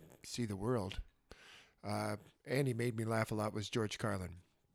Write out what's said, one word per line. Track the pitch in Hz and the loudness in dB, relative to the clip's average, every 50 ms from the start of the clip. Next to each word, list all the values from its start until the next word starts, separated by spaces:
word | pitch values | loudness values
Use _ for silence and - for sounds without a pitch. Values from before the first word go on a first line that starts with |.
| - - - - - | -8 -16 -20 -18 -14
see | - - - 120 | -8 -4 -2 -2
the | 101 101 | -2 -2
world. | 92 101 117 127 113 92 95 - - - - _ _ _ - - - - - - - - - _ - - | -2 0 2 2 2 2 0 -2 -4 -8 -8 _ _ _ -20 -20 -20 -20 -20 -20 -20 -20 -20 _ -10 -6
Uh, | 101 104 104 107 107 104 104 - - - _ - | -2 -2 0 0 0 -2 -4 -6 -14 -20 _ -6
and | - 123 135 143 131 | 0 2 4 4 4
he | 117 | 2
made | 113 120 123 110 | 2 2 0 0
me | 113 110 | 0 0
laugh | 110 113 110 110 - | 2 4 2 4 2
a | 117 | 2
lot | 107 104 107 95 | 0 0 0 0
was | 107 101 - | -2 -4 -2
George | - 123 110 101 - - | 0 0 0 0 0 0
Carlin. | - 110 101 95 92 85 85 90 - _ _ _ _ _ | 0 0 0 0 -2 -4 -8 -12 -18 _ _ _ _ _